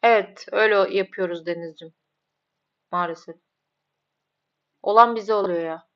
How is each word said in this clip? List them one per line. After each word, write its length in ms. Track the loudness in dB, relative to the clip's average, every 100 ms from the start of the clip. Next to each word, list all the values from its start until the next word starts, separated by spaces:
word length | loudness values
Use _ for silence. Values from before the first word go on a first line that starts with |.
Evet, 440 | 4 2 0 -12 -6
öyle 440 | 0 2 2 2 0
yapıyoruz 500 | -4 -4 -6 -6 -8
Deniz'cim. 480 | -8 -10 -16 -20 _ _ _ _ _ _ _ _ _ _
Maalesef. 460 | -4 -4 -8 -14 -20 _ _ _ _ _ _ _ _ _ _ _ _ _ _
Olan 340 | 2 6 6 4
bize 180 | -2
oluyor 260 | -2 -2 -4
ya. 280 | -6 -10 _